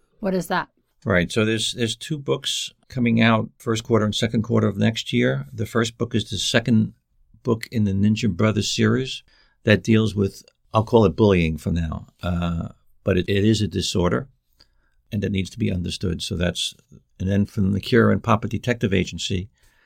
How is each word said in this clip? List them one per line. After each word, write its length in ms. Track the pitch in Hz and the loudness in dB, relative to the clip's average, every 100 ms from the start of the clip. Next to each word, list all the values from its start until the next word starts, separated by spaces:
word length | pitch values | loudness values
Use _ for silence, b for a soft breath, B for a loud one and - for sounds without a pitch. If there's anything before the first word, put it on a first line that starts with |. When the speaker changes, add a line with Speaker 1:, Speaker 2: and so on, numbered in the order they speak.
| _ - | _ -8
Speaker 1:
What 160 | 190 185 | -4 -4
is 120 | 175 | -2
that? 220 | 180 147 _ _ _ | -4 -4 _ _ _
Speaker 2:
Right. 280 | - 92 87 | 0 2 2
So 140 | 113 107 | 0 0
there's, 280 | 110 110 | 0 -2
there's 220 | - 117 - | -4 -4 -4
two 220 | - 156 | -8 -8
books 560 | 139 135 - - - _ _ | -4 -4 -4 -6 -8 _ _
coming 320 | 131 117 113 | -2 2 4
out 280 | 113 113 107 _ | 4 4 0 _
first 240 | - 113 | -6 -4
quarter 220 | - 113 107 | 0 2 2
and 100 | 104 | 0
second 260 | 117 117 | -2 -2
quarter 260 | 107 117 107 | 0 2 0
of 100 | 98 | 2
next 360 | 110 117 - | 0 0 -4
year. 320 | 120 123 135 139 | 0 0 0 -6
The 140 | 113 110 | -8 -4
first 320 | 117 117 - | -2 -2 -4
book 160 | 117 113 | -4 -4
is 140 | - | -4
the 80 | 104 | -6
second 560 | - 120 117 110 110 - _ _ _ _ | -2 0 2 2 2 -4 _ _ _ _
book 240 | 120 113 - | -4 -4 -2
in 120 | 117 | -2
the 80 | 101 | 0
Ninja 380 | 98 104 110 113 | 2 2 2 0
Brothers 420 | 85 107 107 104 | 2 0 0 -2
series 500 | - 110 120 131 - _ _ _ _ 113 | 0 2 0 -2 -10 _ _ _ _ 2
that 180 | 101 | 2
deals 320 | 90 110 110 92 | 4 2 2 0
with, 280 | 98 - - _ _ | -2 -4 -20 _ _
I'll 100 | 113 | 0
call 220 | 110 117 98 | 4 4 4
it 100 | 78 | 4
bullying 420 | 107 92 82 78 | 4 4 2 -2
for 140 | - | -4
now, 360 | 85 82 78 - _ | -4 -4 -6 -12 _
uh, 460 | 87 87 85 82 - - _ _ | -4 -2 -2 -4 -6 -12 _ _
but 140 | - 90 | -2 0
it, 100 | 90 | 2
it 160 | 101 104 | 2 2
is 160 | 107 | 2
a 60 | 101 | 0
disorder 640 | 92 85 - 87 - 135 _ _ _ _ _ _ _ - | -2 -4 0 0 0 -4 _ _ _ _ _ _ _ -8
and 120 | 104 | -4
it 80 | 101 | -2
needs 200 | 98 92 | -2 -4
to 80 | 110 | -2
be 120 | 107 | -2
understood. 520 | 90 87 - 98 85 | -2 -4 -4 -4 -4
So 120 | - 90 | -6 -2
that's, 380 | 87 - - - _ - _ - | -2 -2 -6 -10 _ -20 _ -6
and 100 | 95 | -2
then 160 | 101 101 | 0 0
from 260 | - 98 | 0 0
the 60 | 98 | 0
Cure 320 | - 120 110 | 2 4 4
and 120 | 101 | 2
Papa 240 | - 110 104 | 0 0 0
Detective 460 | 98 - 120 117 | -6 -4 -2 0
Agency, 560 | 95 90 87 - 95 95 _ _ _ | 0 -2 -6 -6 -6 -6 _ _ _